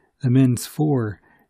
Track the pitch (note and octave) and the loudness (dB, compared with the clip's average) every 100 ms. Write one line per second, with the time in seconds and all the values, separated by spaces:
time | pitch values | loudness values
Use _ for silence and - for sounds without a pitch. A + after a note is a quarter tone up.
0 | _ _ C3 C3 C3 A#2+ - - D3+ C3+ | _ _ 0 2 2 0 -6 -4 -2 -2
1 | G#2+ G2 _ _ _ | -4 -8 _ _ _